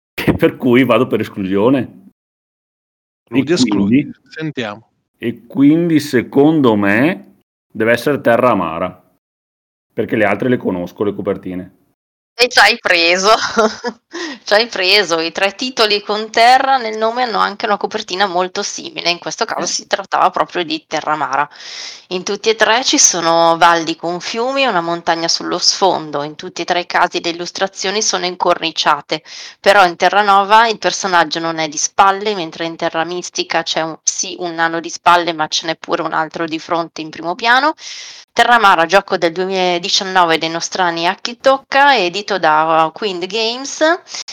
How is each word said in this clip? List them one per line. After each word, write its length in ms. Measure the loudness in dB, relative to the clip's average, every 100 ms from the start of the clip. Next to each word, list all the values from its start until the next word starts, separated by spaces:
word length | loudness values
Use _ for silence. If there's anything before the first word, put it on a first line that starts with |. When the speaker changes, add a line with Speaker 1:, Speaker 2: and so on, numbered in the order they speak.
| _
Speaker 1:
<laughs> 240 | -4 -2 2
per 200 | 0 0
cui 260 | 2 4
vado 220 | 4 2 2
per 140 | -2
esclusione. 880 | -4 -6 -2 2 2 2 -2 -12 -20 _ _ _ _ _ _ _ _ _ _ _ _
Speaker 2:
Lo 80 | -2
Speaker 1:
E 60 | 0
Speaker 2:
escludi, 500 | 0 2 2 2 2
Speaker 1:
quindi 180 | 0 -10 _
Speaker 2:
sentiamo. 600 | -10 -8 -6 -8 -10 _ _ _ _
Speaker 1:
e 280 | -8 -8 -6
quindi 540 | 2 4 4 2 0
secondo 760 | 2 -2 2 4 4 4 4 4
me 600 | 2 2 2 -2 -10 _ _ _ _
deve 200 | -2 0
essere 260 | 2 0 0
Terra 300 | 2 4 4
Amara, 500 | 2 -2 -4 -6 -8 _ _ _ _ _ _ _ _ _
perché 220 | -8 -2 0
le 100 | 0
altre 240 | 0 0
le 80 | 0
conosco, 460 | -2 -6 -8 -4
le 100 | -4 -4
copertine. 640 | -6 -6 -8 -10 -12 _ _ _ _ _ _ -2
Speaker 3:
E 120 | 0
ci 80 | 4
hai 200 | 4 2
preso, 500 | 0 2 2 2 4
<laughs> 1120 | 2 2 0 0 -2 -10 -10 _ -12 -10 -12
ci 100 | -2 0
hai 100 | 0
preso, 540 | -2 2 2 2 -2
i 120 | -2
tre 220 | -2 -4
titoli 480 | -2 -6 0 0 0
con 300 | -2 -6 -2
Terra 460 | 4 6 6 4 0
nel 200 | -2 -2
nome 240 | -2 -2
hanno 160 | -2 0
anche 300 | -2 -2 -4
una 100 | -2
copertina 480 | -4 -8 -6 -2 0
molto 380 | 0 -2 -4
simile, 480 | -8 -10 -12 -6 -4
in 80 | -4
questo 260 | -8 -6 -4
caso 220 | -4 -4
si 180 | -6 -4
trattava 460 | -4 -2 0 0
proprio 320 | 0 -4 -4
di 200 | -6 -8 -6
Terra 240 | -6 -4
Amara. 360 | -4 -2 -2 -4 -8 -18 -16 -16 -18 -10
In 160 | -8
tutti 260 | -6 -2 -2
e 60 | 2
tre 280 | 2 2
ci 140 | 0 2
sono 580 | 2 2 2 4 4 6
valli 360 | 4 4 0 -6
con 240 | -6 -8
fiumi 440 | -6 -4 -2 0
e 40 | 0
una 140 | 0
montagna 460 | -2 -4 -2 -2 -2
sullo 320 | -4 -4 -2
sfondo, 640 | -2 0 0 0 -4 -6
in 100 | -6
tutti 300 | -10 -12 -8
e 20 | -4
tre 140 | -2
i 40 | -2
casi 340 | 0 0 0
le 80 | -4
illustrazioni 720 | -6 -10 -6 -6 -4 -4 -2
sono 240 | -2 -2 -4
incorniciate, 960 | -2 0 0 -2 -2 0 0 -2 -8 -8 -18 -18 -2
però 260 | 4 6 4
in 100 | 4
Terra 280 | 2 2
Nova 440 | 4 4 6 4 4
il 120 | 0
personaggio 580 | -4 -4 0 2 2 -2
non 200 | -4 -4
è 80 | -6
di 80 | -4
spalle, 560 | -2 2 2 2 -2
mentre 320 | -4 -6 -6 -8
in 100 | -4
Terra 280 | -4 -2 -4
Mistica 560 | -6 -8 -8 -4 -4
c'è 200 | -2 -4
un, 140 | -4 -6
sì, 340 | -6 -6 -8 -8
un 160 | -8 -2
nano 240 | -2 -2
di 100 | -8
spalle, 440 | -2 4 4 2
ma 120 | -4 -4
ce 200 | -4 -4
n'è 80 | -8
pure 260 | -4 -4
un 120 | -2
altro 320 | -4 -4 -6 -6
di 100 | -6
fronte 440 | -4 -4 -4 -10
in 100 | -12
primo 240 | -8 -8 -2
piano. 380 | 2 2 2 -4 -12 -16 -18 -20 -4
Terra 220 | 0 4 6
Amara, 320 | 6 4 4
gioco 280 | 2 2 -2
del 160 | -2
duemiladiciannove 1080 | -2 -4 0 0 -2 -2 -4 0 2 2 2
dei 100 | -2
nostrani 560 | -6 -6 -2 -2 0 -2
Aki 300 | -2 -8 -2
Tocca, 580 | 0 0 0 4 4 4
edito 440 | 0 -4 -4 0
da 500 | 2 2 4 2 2
Queen 280 | -2 -6 -6
Games, 600 | -6 -4 -4 -6 -10 -2 0 0 -6 -14 -14